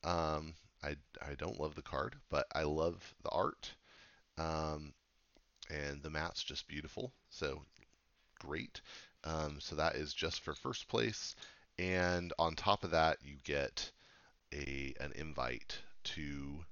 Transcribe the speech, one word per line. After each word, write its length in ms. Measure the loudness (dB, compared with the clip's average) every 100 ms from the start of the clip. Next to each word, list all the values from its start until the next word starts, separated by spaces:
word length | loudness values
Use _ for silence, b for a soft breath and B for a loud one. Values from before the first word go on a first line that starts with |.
Um, 500 | 4 4 4 2 -2 -10 -20 _
I, 140 | -4 -4 -8 -10
I 140 | -8 -4
don't 240 | -4 -2
love 140 | -2
the 80 | -4
card, 340 | -4 -2 -2 -4 0
but 160 | 2 2
I 80 | 2
love 520 | 2 4 4 2 -10 -6
the 60 | -2
art. 440 | 2 2 0 -12 -14 B B B B _ -4
Um, 560 | 0 2 0 -2 -6 -14 _ _ _ -20 _ _ -6
and 340 | -2 -2 -2
the 80 | -4
mat's 320 | -2 -2 -2
just 240 | -4 -6 -6
beautiful, 460 | -6 -6 -6 -6 -8 _
so 320 | -2 0 0 -8 -20 -20 _ _ _ _ -14
great. 420 | -4 -4 -4 -10 B B B B
Um, 340 | -4 0 0 -2
so 160 | -4 4
that 200 | 4 4
is 180 | -2
just 260 | 0 0 0
for 140 | -4
first 340 | -4 -4 -4 0
place. 460 | 2 2 0 -6 -8 B B B -2
And 540 | 2 4 6 4 2 4
on 160 | 4
top 300 | 4 4 4
of 80 | 6
that, 260 | 6 8 6
you 140 | -4 -10
get 460 | 0 2 2 -2 -6 B B B B _ _
a, 400 | -4 -2 -2 -2 -4
an 140 | -6
invite 640 | -4 -4 -2 -2 -2 -4 -8 -8 -8
to 600 | -6 -4 -4 -4 -4 -6 -8